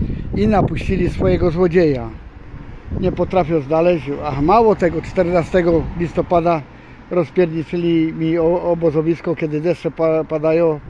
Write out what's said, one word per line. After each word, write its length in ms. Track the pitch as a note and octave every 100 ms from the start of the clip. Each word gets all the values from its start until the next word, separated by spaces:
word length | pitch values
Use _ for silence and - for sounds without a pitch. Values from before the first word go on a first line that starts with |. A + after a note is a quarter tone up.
| - - - -
i 120 | G#3
napuścili 640 | G#3 E3+ E3 - F#3+ F3
swojego 420 | - F#3+ F3+ F3
złodzieja. 580 | E3 F#3 E3+ D#3+ C3 A#2 A2 - - - - - - - -
Nie 100 | F#3
potrafią 500 | E3+ F3 F#3 D3+ E3
znaleźć. 480 | C3+ D#3+ E3+ F3 C3 C#3+
A 180 | D3 C#3
mało 340 | D3 G#3+ A3+ F#3
tego, 260 | F3 D#3+
czternastego 840 | - - F3 F3+ D#3 F#3+ E3+ E3 C#3+ -
listopada 640 | E3+ - D#3+ F3 E3+ E3 C3 - - - -
rozpierniczyli 1000 | F3+ E3 - F3 D#3+ D3 F3 E3+ E3 D#3+
mi 240 | D#3 D#3+ E3+
o-, 340 | E3 F3 E3+
obozowisko, 640 | E3+ E3 D3+ D#3+ E3+ - D#3+
kiedy 260 | D#3+ D3+
deszcze 300 | E3 E3 E3
pa-, 320 | - D#3+ D#3+
padają, 560 | D3+ D#3+ D#3 D#3+ E3+ D3+ -